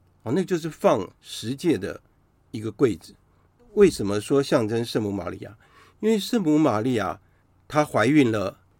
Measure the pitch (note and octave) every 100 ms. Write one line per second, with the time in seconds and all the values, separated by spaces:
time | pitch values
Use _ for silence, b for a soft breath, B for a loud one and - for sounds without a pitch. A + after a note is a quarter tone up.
0 | _ _ A2 E3 F3 F3 D#3+ - G3+ C3
1 | F2 - - - G#2+ C#3 F3 A2 F#2 -
2 | _ _ _ _ _ A#2 A2 - C3+ E2
3 | - - _ _ _ _ _ G#3 F#3+ -
4 | G2+ G#2 - C#3 C#3 C#3+ G#2+ A#2 A#2 B2+
5 | G#2 G2 F2 F2+ - - b b b b
6 | G#3+ A3 - A#3+ D#3+ D3+ D3+ G#2+ B2 A#2
7 | F#2 D#2+ _ _ _ _ - D3+ D3 A#2+
8 | A#2 D#3 B2 A2 F#2+ - _